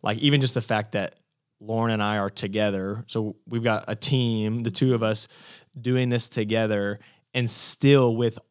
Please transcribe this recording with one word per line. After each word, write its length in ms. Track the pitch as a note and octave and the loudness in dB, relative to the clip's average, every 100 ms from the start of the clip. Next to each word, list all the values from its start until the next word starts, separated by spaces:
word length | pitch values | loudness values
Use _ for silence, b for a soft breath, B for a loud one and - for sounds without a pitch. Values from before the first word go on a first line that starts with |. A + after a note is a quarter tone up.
Like, 160 | F#2+ A2 | -2 0
even 220 | C#3+ C#3+ | 2 4
just 140 | C3 | 2
the 60 | B2 | -2
fact 320 | - A2 G#2 | -2 -2 -2
that 220 | G#2 F#2+ _ _ _ _ _ | -4 -6 _ _ _ _ _
Lauren 320 | G#2 A2+ A2+ | -6 -2 0
and 100 | A2 | 0
I 160 | G#2 G#2+ | 0 0
are 120 | G2 | -2
together. 760 | G2 G2+ G#2+ G#2 G2 F#2+ G#2 - | -4 -4 0 0 0 -4 -8 -6
So 300 | A2+ G#2+ F#2+ - | -6 -6 -8 -8
we've 140 | A#2 | -2
got 200 | A#2 G#2+ - | 0 -2 -2
a 80 | |
team, 680 | A2 - C3+ A#2+ A2 G#2+ A#2 | -4 0 0 2 0 -2 -2
the 100 | A#2 | -4
two 220 | - C3 | 0 2
of 80 | A#2+ | 2
us 240 | A2 A2 - B B B B - | 0 -2 -6 B B B B -8
doing 280 | A#2+ B2+ B2+ | -2 0 2
this 200 | A#2+ - | 0 -2
together, 720 | - G#2+ A2+ A2 G#2 G2+ G#2 b b b | -4 0 0 2 0 -2 -4 b b b
and 140 | B2+ A#2+ | -2 0
still 640 | - - - C#3 C#3 B2 A2+ | 0 0 2 6 6 6 2
with 220 | A#2+ - _ | -2 -2 _